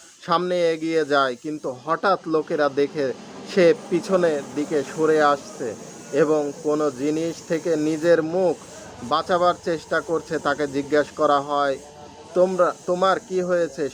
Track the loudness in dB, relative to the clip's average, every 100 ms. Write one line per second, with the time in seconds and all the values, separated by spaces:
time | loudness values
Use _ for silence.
0 | -20 -16 -2 0 2 0 0 0 0 0
1 | 2 2 2 -2 -8 -8 -8 -8 -4 0
2 | 2 0 0 -2 0 0 0 2 -2 0
3 | -4 -4 -12 -18 -4 4 6 4 0 -4
4 | 0 2 2 0 -4 -6 -2 -2 -2 0
5 | 2 4 4 2 -2 -8 -8 -8 -14 -18
6 | -4 0 2 2 0 -4 -2 0 0 0
7 | -2 -2 -4 -6 -6 -4 0 0 0 0
8 | 4 4 2 0 0 0 -8 -18 -18 -14
9 | -2 -2 0 2 2 2 -2 -4 -2 -4
10 | -2 -4 -2 -4 -2 -2 -2 -2 0 2
11 | 2 2 4 4 2 0 0 -2 -10 -20
12 | -20 -20 -4 2 2 4 0 0 -4 0
13 | 2 2 -2 -4 0 0 0 -2 -6